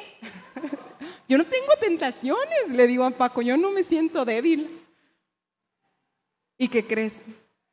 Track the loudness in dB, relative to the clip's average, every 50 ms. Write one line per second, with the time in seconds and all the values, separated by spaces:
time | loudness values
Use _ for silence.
0 | -6 -10 -20 _ -20 -20 -20 -20 -20 -18 -14 -12 -10 -10 -10 -12 -14 -16 -18 -18
1 | -18 -18 -18 -10 _ 2 2 2 2 2 -2 0 2 4 4 4 4 2 0 0
2 | -2 -4 -4 -4 -4 -2 -2 -2 -2 0 0 0 0 2 4 4 4 6 4 2
3 | 0 0 0 0 -2 0 0 -2 0 2 2 2 2 2 0 0 0 0 0 0
4 | 0 0 0 -2 -2 0 0 0 2 2 2 2 -2 -6 -10 -18 -20 _ _ _
5 | _ _ _ _ _ _ _ _ _ _ _ _ _ _ _ _ _ _ _ _
6 | _ _ _ _ _ _ _ _ _ _ _ -4 -2 0 0 -2 -2 -2 -2 -2
7 | -2 -4 -6 -10 -16 -20 -20 -20 _ _ _ _ _ _